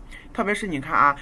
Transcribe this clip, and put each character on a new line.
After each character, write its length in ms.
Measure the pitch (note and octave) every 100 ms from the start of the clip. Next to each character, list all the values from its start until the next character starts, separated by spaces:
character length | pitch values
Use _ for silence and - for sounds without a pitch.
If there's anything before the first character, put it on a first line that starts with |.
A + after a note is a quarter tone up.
| - - -
特 120 | -
别 100 | G3
是 140 | G#3 G3+
你 120 | C#3+
看 140 | D#3
啊， 220 | E3 C#3+ C#3